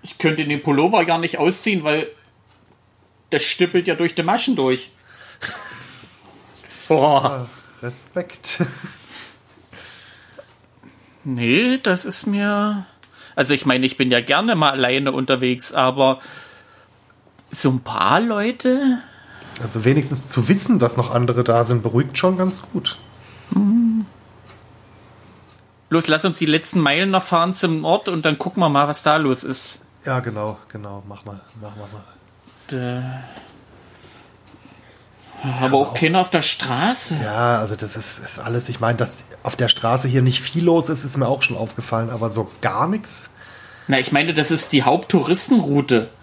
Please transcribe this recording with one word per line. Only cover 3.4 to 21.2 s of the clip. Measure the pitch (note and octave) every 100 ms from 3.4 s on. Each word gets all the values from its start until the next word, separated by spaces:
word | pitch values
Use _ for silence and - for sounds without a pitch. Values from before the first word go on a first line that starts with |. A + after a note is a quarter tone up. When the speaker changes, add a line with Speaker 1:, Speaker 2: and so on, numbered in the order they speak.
Speaker 1:
stippelt | - - F3 F3+ F3
ja |
durch | D#3+ E3+
die | -
Maschen | E3 - -
durch. | F#3+ C3 B2+ - _ _ - - -
<laughs> | - - - - - - - - - - - - - - -
Boah. | D#3 D3 C#3 C#3 C3+ A#2+ - - -
Speaker 2:
Ja, | A#2+
Respekt. | B2+ - F#3 F3 - - - C3
<laughs> | - - - - - - - _ - _ - - - - - - - - _ _ _ - _ _ _
Speaker 1:
Nee, | C#3+ B2 A#2 D3 B3 C4
das | A3 F3+
ist | - - -
mir, | G3+ G3+ G#3 G#3 G#3 F#3 _ _ - -
also | - C3
ich | C#3
meine, | C#3 B2+
ich | C3
bin | - B2+
ja | B2
gerne | A#2+ D#3 A3
mal | F#3+ D3+
alleine | C3+ B2 C3 C#3
unterwegs, | C3 C3 C3 B2+ B2 -
aber | - C3 C3+ C3 C3 - - - - - - _ _ _ _ _ _ _
so | - C#3
ein | B2+
paar | - A2 F#2+ D#3
Leute. | A#3 G#3 G#3+ B3 B3+ C4 C4+ B3 - - - - - -
Speaker 2:
Also | A#2 A2+
wenigstens | A2 D3 B2+ C#3 -
zu | - A2+
wissen, | G3+ - A3
dass | A#2+ -
noch | A#2
andere | A#2+